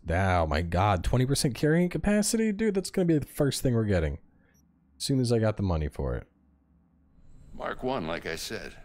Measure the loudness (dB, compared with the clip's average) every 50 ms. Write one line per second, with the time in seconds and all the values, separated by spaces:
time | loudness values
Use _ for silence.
0 | -4 -2 0 2 2 2 2 2 2 0 0 -2 -2 0 0 2 2 4 2 2
1 | 0 2 2 2 2 2 0 0 0 -2 -2 0 2 2 4 4 2 0 -2 -2
2 | 0 2 2 2 2 2 0 0 0 0 0 0 0 0 0 0 -2 -4 -2 0
3 | 2 2 2 2 0 -2 -2 0 0 0 0 0 0 0 2 2 2 2 2 2
4 | 2 0 -2 -6 -10 -18 _ _ _ _ _ _ _ _ _ _ _ _ _ -8
5 | -4 -2 0 2 2 2 2 2 2 2 0 0 0 0 0 0 0 -2 -4 -4
6 | -4 -4 -4 -6 -8 -12 _ _ _ _ _ _ _ _ _ _ _ _ _ _
7 | _ _ _ -20 -20 -20 -20 -20 -20 -18 -12 -8 -8 -6 -6 -4 -4 -2 -2 -2
8 | -2 -4 -4 -6 -6 -6 -6 -6 -8 -8 -10 -10 -10 -12 -16 -18